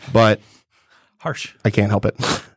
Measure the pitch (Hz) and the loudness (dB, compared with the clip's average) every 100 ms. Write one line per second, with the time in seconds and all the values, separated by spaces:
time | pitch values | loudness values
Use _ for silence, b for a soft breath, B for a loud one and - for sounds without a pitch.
0 | B 123 110 107 b b _ _ _ _ | B 4 4 2 b b _ _ _ _
1 | _ _ - - - - 117 110 101 104 | _ _ -10 -10 -14 -4 -2 0 0 0
2 | 101 - - - - | -2 -4 -6 -6 -10